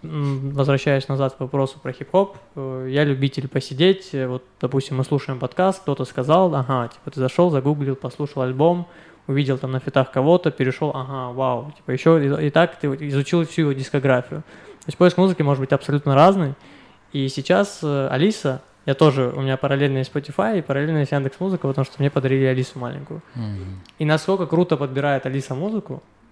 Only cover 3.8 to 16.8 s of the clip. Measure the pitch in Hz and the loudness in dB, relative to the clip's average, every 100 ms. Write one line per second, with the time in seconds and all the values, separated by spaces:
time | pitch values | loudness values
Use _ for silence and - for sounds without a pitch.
3.8 | 170 190 - 143 131 127 - _ 135 139 | 2 2 -2 -6 -4 -6 -10 _ -2 -2
4.8 | - 131 131 143 - 131 127 - 185 190 | -2 -4 0 -2 -2 -6 -6 0 0 0
5.8 | - 139 131 - 131 165 185 147 127 131 | -4 -4 -4 -4 2 4 4 2 0 -2
6.8 | 117 - - 139 131 - 175 147 131 147 | -2 -8 -14 -2 -2 4 4 4 0 0
7.8 | 139 131 127 - 147 - 127 131 156 175 | -2 -4 -8 -8 -8 -4 -4 2 2 2
8.8 | 175 - - - - 139 139 131 131 131 | -4 -14 -20 -20 -4 -2 0 -2 -2 -4
9.8 | - 135 127 - 135 175 - - 131 127 | -2 0 0 2 4 4 2 0 -2 -2
10.8 | 151 139 131 135 127 123 131 120 139 - | -4 -4 -8 -8 -8 -4 -2 -2 -6 -16
11.8 | - 127 - 165 139 151 151 156 165 - | -6 0 4 4 4 0 0 2 2 0
12.8 | 147 139 147 139 139 175 160 - 156 135 | -6 -4 -2 -2 0 0 0 0 0 0
13.8 | 131 147 139 127 120 151 - - - - | -2 0 2 2 0 -12 -14 -20 -20 -18
14.8 | - - 180 175 190 180 147 139 135 143 | -12 4 4 4 2 2 0 0 2 -2
15.8 | - 143 143 135 170 196 151 139 - - | 0 -2 2 6 8 6 0 -4 -16 -20